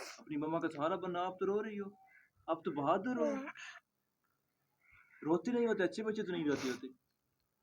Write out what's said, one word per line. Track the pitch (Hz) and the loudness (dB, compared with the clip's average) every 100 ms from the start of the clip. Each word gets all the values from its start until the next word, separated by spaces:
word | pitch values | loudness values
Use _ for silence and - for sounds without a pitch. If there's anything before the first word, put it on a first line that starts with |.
| - - | -14 -14
اپنی | - 147 | -8 -4
مما | 156 165 | 0 0
کا | 170 | 0
سہارا | 143 156 190 | 0 0 0
بننا، | 185 175 185 | -2 -2 -2
آپ | 185 | 0
تو | 190 | 0
رو | 208 | 0
رہی | 214 208 | -2 -4
ہو، | 196 - - - _ _ - | -8 -10 -20 -20 _ _ -2
آپ | 160 | -2
تو | 185 | 0
بہادر | 143 139 190 226 247 | 0 2 2 2 2
ہو۔ | 285 269 277 - - - - _ _ _ _ _ _ _ _ _ _ - - - | 2 0 -4 -12 -16 -18 -20 _ _ _ _ _ _ _ _ _ _ -20 -20 -8
روتے | 143 170 196 | 2 2 4
نہیں | 240 233 | 2 4
ہوتے، | 202 | 4
اچھے | 175 196 | 2 2
بچے | 220 214 | -2 -2
تو | 180 | 0
نہیں | 175 151 | 0 2
روتے | 139 131 | 2 0
ہوتے۔ | 120 131 - _ _ _ _ _ _ | -4 -8 -16 _ _ _ _ _ _